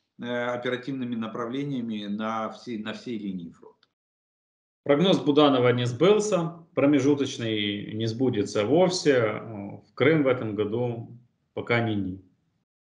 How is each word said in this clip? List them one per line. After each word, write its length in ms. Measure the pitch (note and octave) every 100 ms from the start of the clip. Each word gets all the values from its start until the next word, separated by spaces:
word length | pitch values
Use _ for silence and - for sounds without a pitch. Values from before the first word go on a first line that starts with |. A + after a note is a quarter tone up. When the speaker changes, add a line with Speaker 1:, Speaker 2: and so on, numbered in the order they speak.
| _ -
Speaker 1:
э, 240 | A#2+ A#2+ A#2+
оперативными 680 | B2 B2+ B2 C#3+ C3+ A#2+ A#2
направлениями 920 | A2+ B2 A#2 C3 C#3+ C3 A#2 G#2+ G#2
на 420 | G#2 A2 A2+ G#2+
всей, 280 | - - A2
на 140 | G#2+
всей 260 | G#2 B2+ A2
линии 340 | G2+ F#2 E2+
фронта. 360 | - - _ _ _ _ _ _ _ _ _ _ _
Speaker 2:
Прогноз 360 | C3+ C#3+ F#3+ D3+
Буданова 500 | D3 C#3+ D3 C3 B2
не 160 | A#2+ A#2+
сбылся, 680 | B2 F3 G#3+ G#3 F#3 D#3+ - - -
промежуточный 1200 | C#3 D3 C3+ C#3+ B2+ - A2+ G#2+ G#2 G#2 G#2
не 140 | A2 A2+
сбудется 580 | A2+ C3 G#2 G2 G#2+ G#2+
вовсе. 760 | D#3 F#3 F3+ D#3 B2+ A2 G#2+ A2+ A2 G2+ A2 -
В 60 | -
Крым 280 | B2+ D#3+
в 40 | C3
этом 280 | B2 A2+ G#2
году 640 | G2+ A#2 B2 A2+ A#2 - _ _ _
пока 260 | - G#2 A#2
ни-ни. 420 | A2 G#2 F#2 F#2 - _ _ _ _ _ _